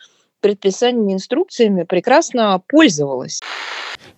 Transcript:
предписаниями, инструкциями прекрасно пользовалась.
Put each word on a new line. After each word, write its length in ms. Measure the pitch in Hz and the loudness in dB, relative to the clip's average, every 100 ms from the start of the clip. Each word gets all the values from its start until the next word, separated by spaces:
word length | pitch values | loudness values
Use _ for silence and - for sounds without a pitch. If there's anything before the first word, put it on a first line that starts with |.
| - _ _ _ | -20 _ _ _
предписаниями, 720 | 202 202 196 190 240 247 208 | -2 0 -2 0 0 2 0
инструкциями 680 | 190 - 254 392 - 226 190 | -2 -2 -2 -2 0 2 2
прекрасно 800 | 170 185 - 269 330 247 214 185 - | 0 -2 2 2 2 0 0 0 2
пользовалась. 760 | 294 311 151 143 127 147 - - - - - - - - | 4 4 2 -4 -4 -8 -12 -12 -14 -12 -12 -14 -16 -20